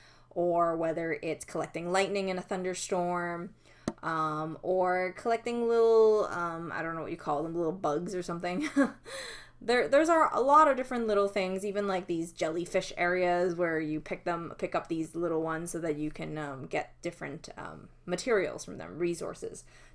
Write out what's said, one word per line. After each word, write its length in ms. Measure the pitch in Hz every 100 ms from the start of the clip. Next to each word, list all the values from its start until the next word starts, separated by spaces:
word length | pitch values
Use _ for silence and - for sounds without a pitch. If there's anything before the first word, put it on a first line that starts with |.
| - - -
or 440 | 185 175 170 170 165
whether 440 | 165 160 165 156
it's 240 | 170 151 -
collecting 460 | 170 - 165 170
lightning 380 | 190 196 202 190
in 80 | 180
a 20 |
thunderstorm, 1120 | - 190 185 180 - 180 175 175 175 170 175 - - - - -
um, 540 | 156 160 156 151 160 156
or 520 | 160 185 180 180 185 180
collecting 500 | 233 226 240 240 233
little, 580 | 233 226 226 220 214 -
um, 400 | 175 170 165 170
I 80 | -
don't 140 | 165 165
know 60 |
what 100 | 151
you 60 | 160
call 260 | - 147
them, 120 | 165 170
little 160 | 160
bugs 440 | 190 156 147 175 185
or 60 |
something. 480 | 175 170 175 180 302 277
<laughs> 40 | 262 - - - - - - -
There, 280 | 214 247 220
there's 220 | 277 320
a, 200 | 330 302
a 80 | -
lot 260 | 262 294 311
of 100 | 254
different 300 | 254 247 226
little 200 | 202 202
things, 380 | 202 185 190 202
even, 220 | 196 202
like, 180 | 185 180
these 260 | 170 170
jellyfish 600 | - 160 165 170 185 175 -
areas 600 | 175 180 180 175 180 170
where 240 | 175 160
you 200 | 156 156
pick 240 | - 175
them, 300 | 185 170 165 -
pick 160 | 180 175
up 120 | -
these 280 | 165 160 165
little 260 | 170 160
ones 300 | 160 160 170
so 80 | 170
that 180 | 160 151
you 140 | 151
can, 260 | 151 156 151
um, 300 | 147 135 160
get 260 | 156 - -
different, 480 | 170 - 147 147 - -
um, 320 | - - - - -
materials 580 | 180 262 214 165 -
from 140 | - -
them, 220 | 165 110
resources, 640 | 175 170 - - - - - - -